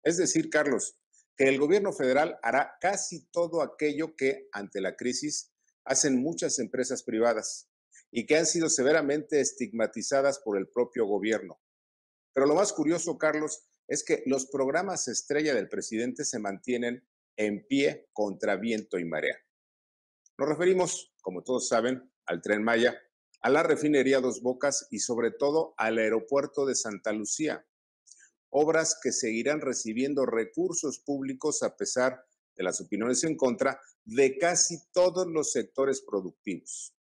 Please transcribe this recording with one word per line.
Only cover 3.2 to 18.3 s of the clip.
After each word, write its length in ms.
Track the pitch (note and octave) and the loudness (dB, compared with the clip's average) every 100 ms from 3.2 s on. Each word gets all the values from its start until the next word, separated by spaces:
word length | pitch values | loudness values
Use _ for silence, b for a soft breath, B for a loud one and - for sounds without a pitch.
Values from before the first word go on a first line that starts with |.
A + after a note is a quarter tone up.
| _ | _
todo 320 | E3+ E3+ E3 | -2 0 0
aquello 520 | C#3 - D3+ C#3+ D#3 | -2 0 -2 -2 -4
que, 360 | - C3 - - | 0 -2 -2 -8
ante 300 | G#2 G2+ G2+ | -12 -8 -4
la 120 | F#2 | -4
crisis, 600 | - B2 B2+ D3+ D3 - _ _ _ | -4 -4 -4 -6 -8 -10 _ _ _
hacen 360 | - C3 D3 B2+ | -2 0 2 2
muchas 380 | C#3 E3 D#3+ C3 | 0 -2 -4 -4
empresas 440 | A2+ B2+ B2 B2+ | -4 -4 -4 -4
privadas 680 | - A2 A#2+ A2 - - - _ _ b b | -4 2 2 2 -4 -10 -16 _ _ b b
y 160 | A#2+ G#2+ | -6 2
que 100 | D3+ | 2
han 80 | |
sido 240 | D#3+ F3 D#3+ | 4 0 0
severamente 720 | - B2+ D#3+ C#3+ D3 D3+ D3+ | 2 4 4 2 -2 0 0
estigmatizadas 1000 | B2+ - A#2 A2+ G#2+ - - C#3 C#3 C#3 | 0 -2 -8 -2 -2 -2 -2 2 2 0
por 200 | A2 G2+ | -2 -2
el 100 | G2 | -2
propio 380 | - A#2+ B2 G#2 | -2 -2 0 0
gobierno. 520 | G2+ G#2 G#2+ F#2+ D#2+ _ _ _ _ _ _ _ | 0 0 -2 -4 -18 _ _ _ _ _ _ _
Pero 120 | - C#3 | 2 4
lo 80 | |
más 200 | D#3 G3+ | 4 2
curioso, 420 | - D3+ E3+ E3+ C#3 | 0 0 0 -2 -2
Carlos, 500 | D#3 D3+ D3+ - _ _ - | 0 0 -4 -8 _ _ -6
es 160 | D3 | -6
que 180 | - D3 - | 0 -2 2
los 220 | C3 C3 | 0 0
programas 600 | C#3 C3 D#3 F#3+ E3+ - | -2 0 0 -2 -4 -4
estrella 460 | A2 - D3 D#3 | -6 -2 0 2
del 160 | B2+ F#2+ | 0 0
presidente 560 | G#2 - A2 B2 B2+ C#3+ | -6 -4 -4 -4 -4 -6
se 120 | A#2+ | -4
mantienen 680 | G#2 G2 - A#2+ A#2+ B2 _ _ _ - | -6 -6 -4 -2 -2 -6 _ _ _ -2
en 280 | G#2+ G#2 - | -2 -2 -2
pie 440 | C#3 D3 - - | 2 2 0 -12
contra 440 | - G#2 | -4 -4